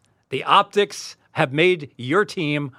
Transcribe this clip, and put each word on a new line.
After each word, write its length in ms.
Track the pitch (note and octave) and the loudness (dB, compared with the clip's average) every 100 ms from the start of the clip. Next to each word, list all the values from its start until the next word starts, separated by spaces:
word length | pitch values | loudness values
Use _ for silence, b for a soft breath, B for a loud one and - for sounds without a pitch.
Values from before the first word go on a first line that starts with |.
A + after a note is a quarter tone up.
| _ _ _ | _ _ _
The 140 | C3+ | -6
optics 720 | - F3+ G3+ G3+ G3+ - - - _ | 2 4 4 0 -2 -4 -18 -20 _
have 200 | - D3+ | -2 0
made 400 | C#3+ F3+ F3+ C#3+ - | 2 2 2 -4 -12
your 260 | B2 F3 | -2 0
team 480 | G3+ - D3+ D3 C#3+ | 0 -4 -4 -4 -6